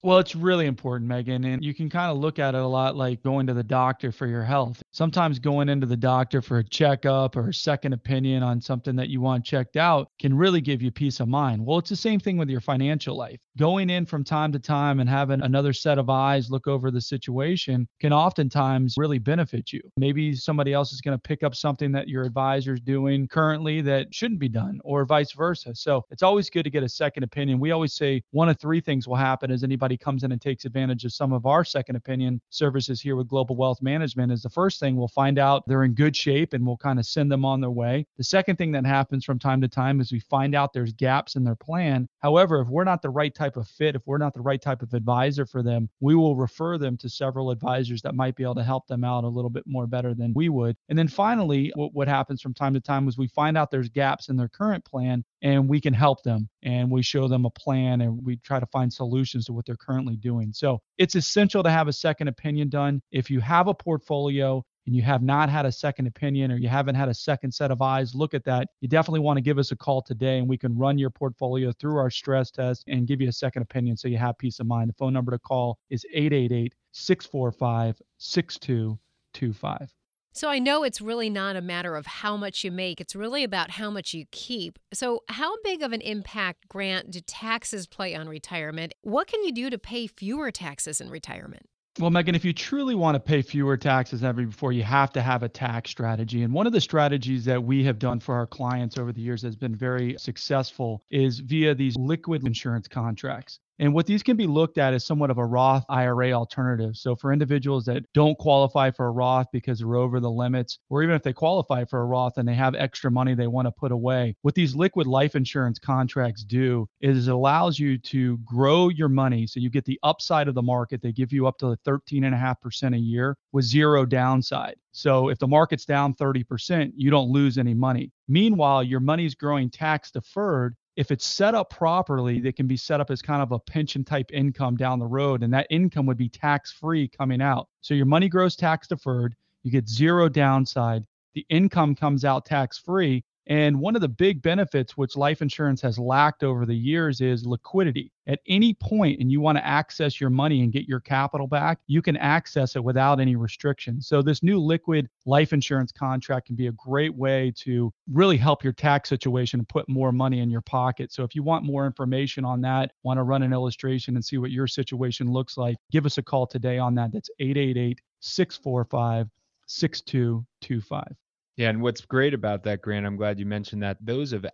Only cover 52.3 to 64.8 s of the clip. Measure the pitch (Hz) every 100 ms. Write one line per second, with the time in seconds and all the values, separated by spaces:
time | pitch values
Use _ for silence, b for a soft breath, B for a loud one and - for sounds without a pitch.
52.3 | 135 131 123 139 135 - 139 135 123 131
53.3 | - 151 156 147 135 120 127 135 143 -
54.3 | 131 120 _ 208 190 - 139 127 123 -
55.3 | _ 143 139 135 147 143 120 143 131 127
56.3 | 113 107 _ 127 123 123 127 120 143 131
57.3 | 127 123 - - 131 127 123 117 117 127
58.3 | 120 - 135 123 135 123 - 120 127 131
59.3 | 123 113 117 117 117 - 131 131 113 120
60.3 | 117 107 107 147 120 _ - 185 185 -
61.3 | 208 202 202 170 160 151 139 160 151 147
62.3 | 117 156 147 147 143 143 143 _ 135 123
63.3 | 135 113 170 180 190 - 151 _ 143 143
64.3 | 139 135 131 - _